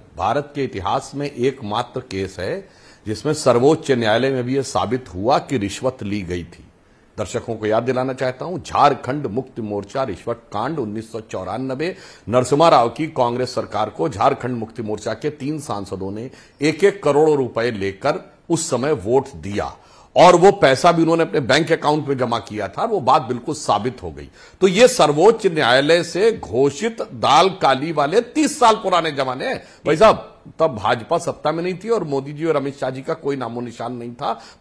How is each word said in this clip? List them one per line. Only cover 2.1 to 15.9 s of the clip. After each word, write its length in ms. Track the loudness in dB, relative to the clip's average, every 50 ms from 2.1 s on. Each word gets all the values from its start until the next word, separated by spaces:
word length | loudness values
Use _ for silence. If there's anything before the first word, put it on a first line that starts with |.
| -6 -6 -6 -6 -8 -8
है 300 | -8 -8 -8 -8 -10 -14 _ _ -20 -20 -20 _ -10 -8
जिसमें 260 | -8 -4 -4 -4 -4
सर्वोच्च 580 | 0 2 4 4 6 6 4 4 2 2 0
न्यायालय 380 | 0 2 2 2 2 2 2 0
में 140 | -2 -2 -2
भी 120 | -2 -2
यह 60 | -2
साबित 440 | -2 -2 -2 -2 -2 -2 -2 -6 -6 -8 -10
हुआ 220 | -4 0 0 0 0
कि 200 | 0 -2 -4 -4
रिश्वत 400 | -4 -4 -6 -4 -6 -6 -6 -6 -8
ली 180 | -8 -6 -6
गई 220 | -6 -6 -8 -8 -8
थी। 220 | -10 -16 -20 -20 _ _ _ _ _ _ _ _ _ _ -10
दर्शकों 380 | -8 -6 -6 -8 -6 -8 -6
को 100 | -4 -2
याद 180 | 0 0 0 0
दिलाना 300 | 0 -2 -2 -2 -4 -4
चाहता 320 | -4 -4 -6 -6 -6 -8
हूं, 120 | -10 -10 -10
झारखंड 680 | -8 -4 0 4 4 4 4 2 -4 -6 -6 -6 -6 -6
मुक्ति 340 | -6 -6 -8 -8 -10 -10
मोर्चा 420 | -8 -6 -6 -6 -6 -6 -6 -6 -6
रिश्वत 380 | -6 -6 -8 -8 -8 -8 -8 -10 _ -6
कांड 260 | -6 -6 -4 -4 -6
उन्नीस 320 | -6 -6 -6 -10 -10 -10
सौ 80 | -12 -14
चौरानबे, 760 | -12 -10 -10 -10 -8 -8 -8 -6 -6 -6 -6 -6 -6 -6 -8 -10 -14 -20 -20 -16 _ 0
नरसिम्हा 400 | 0 2 2 4 4 4 6 6
राव 200 | 6 6 4 2
की 180 | 0 -4 -6 -4
कांग्रेस 480 | -2 -2 -2 0 0 -2 -4 -4 -4
सरकार 340 | -6 -6 -4 -4 -4 -4 -4
को 200 | -4 -4 -4 -4
झारखंड 480 | -2 0 2 2 2 0 -2 -6 -6 -6
मुक्ति 260 | -8 -8 -10 -10 -8
मोर्चा 300 | -6 -6 -6 -6 -6 -8
के 160 | -6 -6 -6
तीन 300 | -6 -6 -6 -8 -8 -8
सांसदों 520 | -8 -8 -8 -8 -8 -8